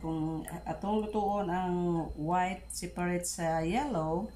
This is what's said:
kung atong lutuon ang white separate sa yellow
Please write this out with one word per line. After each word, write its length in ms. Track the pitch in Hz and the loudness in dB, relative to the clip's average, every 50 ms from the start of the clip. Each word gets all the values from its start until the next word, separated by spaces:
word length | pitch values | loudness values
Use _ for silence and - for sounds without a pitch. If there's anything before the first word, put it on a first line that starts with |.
| - | -4
kung 400 | 160 160 160 156 160 160 160 156 - 165 170 - - | -2 0 0 0 0 0 -2 -4 -6 -8 -8 -6 -6
atong 400 | 160 - - 196 208 220 214 214 | -6 -4 -2 0 2 2 0 0
lutuon 400 | 214 214 202 196 202 202 190 175 | 0 0 0 2 2 0 0 0
ang 280 | 175 185 185 180 180 175 175 175 170 165 156 - - - | 0 0 2 2 2 2 2 2 2 2 0 -2 -4 -4
white 480 | 151 160 175 180 180 185 190 185 - - - | 0 2 2 4 2 2 0 -4 -8 -10 -10
separate 500 | - - 175 - - 180 180 180 175 175 | -8 -8 -6 -4 -2 0 0 0 0 0
sa 400 | - - - 170 160 160 165 160 | -2 -4 -2 0 2 2 2 2
yellow 640 | 165 190 240 294 294 233 165 156 160 160 180 214 - - | 2 2 2 2 2 0 0 2 2 0 0 -2 -4 -8